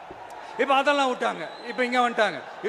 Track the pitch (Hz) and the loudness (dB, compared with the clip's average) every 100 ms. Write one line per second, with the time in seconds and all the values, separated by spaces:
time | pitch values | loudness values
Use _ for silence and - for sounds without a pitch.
0 | - - - - - - 262 269 277 285 | -16 -16 -14 -14 -10 -2 2 4 4 4
1 | 269 247 233 175 160 - 240 240 247 247 | 2 2 -2 -2 -8 -10 -8 -2 0 4
2 | 240 233 208 143 - - | 2 4 2 2 -8 -6